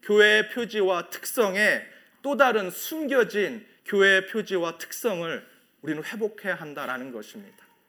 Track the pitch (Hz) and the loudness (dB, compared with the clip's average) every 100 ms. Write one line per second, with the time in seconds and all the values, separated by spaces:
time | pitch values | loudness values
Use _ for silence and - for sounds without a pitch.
0 | - 208 208 214 208 - 233 214 190 180 | 2 6 8 6 2 -6 -6 0 0 0
1 | 170 - - - 208 185 208 127 - - | -4 -12 -8 0 0 2 2 2 -4 -20
2 | _ _ 277 285 262 220 185 175 - 320 | _ _ -4 4 4 4 -4 -8 -10 -6
3 | 294 262 214 202 180 117 - _ - 202 | 0 2 2 0 -2 -4 -16 _ -4 4
4 | 196 190 190 226 202 190 170 165 - - | 6 6 2 -6 -4 -2 -4 -6 -14 -6
5 | 240 180 165 127 - _ _ _ 151 151 | -4 -4 -6 -8 -12 _ _ _ -8 -8
6 | 151 226 214 214 196 170 156 143 131 127 | -8 -6 -6 -6 -6 -6 -8 -10 -8 -8
7 | 131 117 104 110 98 _ _ _ | -8 -12 -14 -18 -20 _ _ _